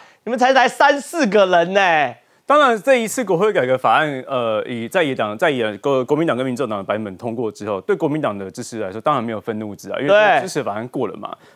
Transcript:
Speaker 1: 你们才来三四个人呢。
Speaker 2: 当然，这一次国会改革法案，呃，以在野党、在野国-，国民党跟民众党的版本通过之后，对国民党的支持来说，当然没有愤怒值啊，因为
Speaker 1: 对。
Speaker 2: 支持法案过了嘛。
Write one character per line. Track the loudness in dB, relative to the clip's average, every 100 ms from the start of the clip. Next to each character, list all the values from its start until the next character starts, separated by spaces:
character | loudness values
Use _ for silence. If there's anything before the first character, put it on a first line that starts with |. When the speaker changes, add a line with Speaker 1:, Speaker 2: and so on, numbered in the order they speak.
| -8 _
Speaker 1:
你 | -6
们 | 0
才 | 4
来 | 4 4
三 | 4 2 2
四 | -2 -2 2
个 | 4 6
人 | 4 4
呢。 | 2 4 2 0 -4 _ _ 0
Speaker 2:
当 | 4
然， | 4 2
这 | 2 2
一 | 2
次 | -4
国 | 0 2
会 | 2
改 | 2 2
革 | 2
法 | 2
案， | 2 2 -4 -4
呃， | -2 0 -2 -4
以 | -6 -4
在 | -2
野 | 0
党、 | -2 -4 0
在 | 0
野 | 0 -2 -2
国-， | 0 0
国 | 0
民 | 0 0
党 | -2
跟 |
民 | -2
众 | -4 -4
党 | -4
的 |
版 | -4 -4
本 | -4 -8
通 | -8
过 | -6 -8
之 | -6 -6
后， | -6
对 | -4 -2
国 | -2
民 | -2
党 | -4 -6
的 | -10
支 | -12
持 | -12 -8
来 | -8
说， | -4
当 | -2
然 | -2
没 | -2
有 | -6
愤 | -6 -8
怒 | -8
值 | -12 -8
啊， | -4
因 |
为 | 2
Speaker 1:
对。 | 4 4 2
Speaker 2:
支 | 0
持 | -4
法 | -4
案 | -6 -6
过 | -6 -6
了 | -6
嘛。 | -12 -14 -20